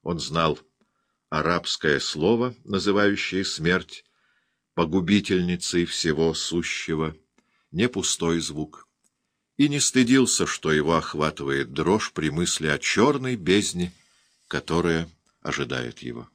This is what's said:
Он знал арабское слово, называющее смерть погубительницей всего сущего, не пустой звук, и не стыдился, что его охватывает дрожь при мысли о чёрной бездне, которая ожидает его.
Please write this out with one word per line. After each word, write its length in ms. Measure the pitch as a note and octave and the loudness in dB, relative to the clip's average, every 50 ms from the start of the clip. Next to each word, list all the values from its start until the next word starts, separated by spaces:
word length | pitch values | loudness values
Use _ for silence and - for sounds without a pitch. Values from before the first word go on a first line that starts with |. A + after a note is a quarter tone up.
| _ | _
Он 160 | - F2 D#2+ | -4 -4 -4
знал 400 | D2 C2 D2 E2 E2 D#2+ D2 - - _ _ _ _ _ _ _ _ _ _ _ _ _ | -4 -2 0 2 2 2 0 -2 -6 _ _ _ _ _ _ _ _ _ _ _ _ _
арабское 680 | - D#2 D2 D#2+ F2 F2 - - - - - D#2+ C#2+ C2+ | -4 0 0 2 0 0 0 -4 -6 -2 2 2 2 2
слово, 540 | - - - D2+ D2+ F#2+ A#2 A#2 A#2+ B2+ A2+ _ _ | 0 -4 -4 0 2 2 2 2 0 -2 -4 _ _
называющее 800 | - G2+ F#2+ D#2+ G2+ G2 G2+ G#2 G2+ G2+ G2 - - - F#2+ G2 | -4 -4 -2 0 2 2 4 4 2 2 0 -4 -4 -4 -4 -4
смерть 600 | - - - D#2 E2+ F2+ F#2 D#2 - - - _ _ _ _ _ _ _ _ _ _ _ _ _ _ _ | -4 -6 -2 2 2 2 2 0 -6 -18 -20 _ _ _ _ _ _ _ _ _ _ _ _ _ _ _
погубительницей 1120 | - E2+ D#2+ D#2 F#2+ F2 E2 G2+ G#2 - - G2+ F#2 F2 F2 F2+ F2 - - - F2 E2+ | -2 0 2 2 0 2 4 2 2 4 2 0 2 2 0 -2 -2 -2 -2 0 0 0
всего 480 | E2+ - - - E2+ D2+ C#2+ E2 E2 D#2 | 0 -2 -2 0 0 2 2 2 0 0
сущего, 840 | - - - E2+ F2 D#2+ - - - - - E2 D#2 D#2+ D#2 D#2 - _ _ _ _ _ _ _ _ _ _ | -2 -4 -2 -2 -2 -2 -2 -6 -6 -4 -4 -2 -2 -2 -4 -4 -10 _ _ _ _ _ _ _ _ _ _
не 180 | - E2 - B3 | -2 0 0 0
пустой 520 | - G3 - - - - F2 E2 E2+ E2+ | 0 -2 -2 -2 -2 -2 0 0 0 0
звук, 480 | D#2 D#2+ D2+ D2 D2+ D2+ - - - _ _ _ _ _ _ _ _ _ _ _ _ _ _ | -2 -4 -6 -8 -8 -8 -10 -20 -20 _ _ _ _ _ _ _ _ _ _ _ _ _ _
и 120 | - C#3 D3 | 0 2 2
не 120 | C#3+ C#3+ | 2 0
стыдился, 680 | - - - C3 B2+ A2+ C3 C3+ B2+ A2 - - F2+ | 0 2 4 4 4 6 6 4 6 4 2 0 0
что 260 | D#2+ - - - E2+ D#2 | -2 -4 -4 0 0 2
его 240 | D#2 D2 D2+ E2 | 2 4 4 2
охватывает 760 | D#2+ D#2 - - D2+ D2+ D2+ D2+ - C#2+ C#2 C#2 C#2 C#2 A#1+ C2 | 2 0 -2 -4 -2 -2 -2 -2 -4 -4 -2 -2 -2 -2 -4 -4
дрожь 400 | C#2+ D#2 E2+ F#2+ A2 - - _ | -2 2 2 2 2 0 -4 _
при 180 | - D#2 D#2 | -4 -4 -2
мысли 360 | C#2+ D#2 F2+ E2+ - - D#2 | 0 0 -2 -2 -2 -2 0
о 120 | D#2 D2 C#2+ | -2 -2 0
чёрной 580 | - - - G2 A2 C#3+ D3 C#3 C3 C3 B2+ | -2 -2 2 4 4 4 4 0 -2 -4 -6
бездне, 560 | A2 E2+ D#2 F#2 G#2 G2 - - F2 F2+ F2 - _ _ _ _ _ _ _ _ _ _ _ | -4 2 2 4 4 4 0 -4 -4 -6 -6 -6 _ _ _ _ _ _ _ _ _ _ _
которая 600 | - C#2+ - - E2 E2 E2 E2+ E2 E2 E2+ D#2+ - _ _ _ _ _ | -8 -8 -4 0 0 0 2 2 0 0 -2 -6 -12 _ _ _ _ _
ожидает 600 | _ - C#2 - C#2 A#1+ C2 B1+ B1 A#1+ A#1 - | _ -8 -6 -6 -4 -4 -4 -6 -6 -8 -10 -12
его. 280 | - B1 A#1 A#1 A#1+ - _ | -12 -12 -12 -12 -14 -18 _